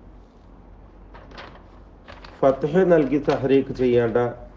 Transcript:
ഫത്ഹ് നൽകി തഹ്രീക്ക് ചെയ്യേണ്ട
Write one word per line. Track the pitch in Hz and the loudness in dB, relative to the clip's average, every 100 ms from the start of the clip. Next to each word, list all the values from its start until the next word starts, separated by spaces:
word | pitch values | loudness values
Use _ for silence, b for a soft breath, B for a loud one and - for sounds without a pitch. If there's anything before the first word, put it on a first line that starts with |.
| - - - - - - - - - - - - - - - - - - - - - - - - | -20 -20 -20 -20 -20 -20 -20 -20 -20 -20 -20 -20 -20 -20 -20 -20 -20 -20 -20 -20 -20 -20 -20 -2
ഫത്ഹ് | 135 131 151 180 180 | 0 0 -2 0 4
നൽകി | 165 131 143 | 2 2 -2
തഹ്രീക്ക് | 156 131 127 135 131 | -2 -2 2 2 0
ചെയ്യേണ്ട | 117 127 120 117 113 120 - - | -2 0 2 2 0 -2 -6 -20